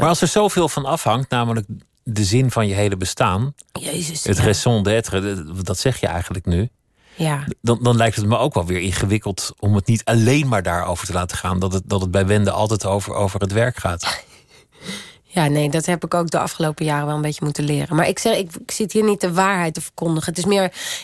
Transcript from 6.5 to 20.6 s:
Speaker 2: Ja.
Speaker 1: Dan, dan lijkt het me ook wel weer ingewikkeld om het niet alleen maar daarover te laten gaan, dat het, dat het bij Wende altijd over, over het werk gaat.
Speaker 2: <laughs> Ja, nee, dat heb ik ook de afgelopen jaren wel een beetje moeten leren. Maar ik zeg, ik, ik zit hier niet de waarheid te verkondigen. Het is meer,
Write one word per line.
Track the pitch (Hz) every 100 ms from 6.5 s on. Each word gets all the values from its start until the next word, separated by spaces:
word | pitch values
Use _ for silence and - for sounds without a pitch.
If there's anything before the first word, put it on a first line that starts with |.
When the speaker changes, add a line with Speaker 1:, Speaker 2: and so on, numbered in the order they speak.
| 85 120 - _ _ _
Speaker 2:
Ja. | - 160 143 143 -
Speaker 1:
Dan, | 113 117
dan | 120 117
lijkt | 113 107
het | 104
me | 113
ook | 127
wel | 107 85
weer | 90
ingewikkeld | 95 92 98 107 104 92 - -
om | 101
het | 104 104
niet | 113
alleen | - 117 113 147 135
maar | 107
daarover | 90 87 87 87 -
te |
laten | 87 90 -
gaan, | 90 92
dat | 95
het, | 95 -
dat | 101
het | 92
bij | 95 95
Wende | 104 98
altijd | 87 107 107 98
over, | 101 95
over | - 101 95
het | 98
werk | 104 120 -
gaat. | 92 87 -
Speaker 2:
<laughs> | - - - _ - _ _ - 202 - - _
Ja, | 180 147
nee, | 147 147
dat | 160 156
heb | 170
ik | 170
ook | 175 170
de | 175
afgelopen | - - 156 151
jaren | 156 147 147
wel | 151
een |
beetje | 151 147
moeten | 147 143
leren. | 147 147 147 156
Maar | 165
ik | 190
zeg, | - 208
ik, | 185 -
ik | -
zit | - 214
hier | 214
niet | 214 202
de | 185
waarheid | 170 196 190 170
te | 165
verkondigen. | - - 165 160 -
Het | 165
is |
meer, | 185 202